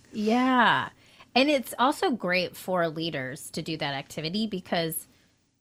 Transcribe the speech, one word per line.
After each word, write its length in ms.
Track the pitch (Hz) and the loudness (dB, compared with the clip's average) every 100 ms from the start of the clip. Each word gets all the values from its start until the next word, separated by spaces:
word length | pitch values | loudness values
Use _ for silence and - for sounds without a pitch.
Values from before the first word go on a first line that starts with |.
| - | -12
Yeah. 760 | 220 214 240 254 254 208 139 117 - - - - 240 | -4 0 2 4 4 6 4 0 -10 -20 -20 -2 2
And 140 | 285 | 4
it's 240 | 285 - - | 2 0 0
also 320 | 254 294 381 | 2 2 0
great 440 | 226 180 180 170 - | 0 0 0 0 -4
for 320 | - 185 165 | -2 0 0
leaders 600 | 156 165 151 131 147 - | 0 -4 -4 -6 -10 -10
to 100 | - | -8
do 160 | 160 156 | -6 -4
that 160 | 147 | -4
activity 540 | 139 147 - 156 208 220 | -4 -8 -8 -4 -2 -2
because 600 | 185 - 180 165 - - _ _ _ _ _ | -4 -4 -2 -2 -4 -12 _ _ _ _ _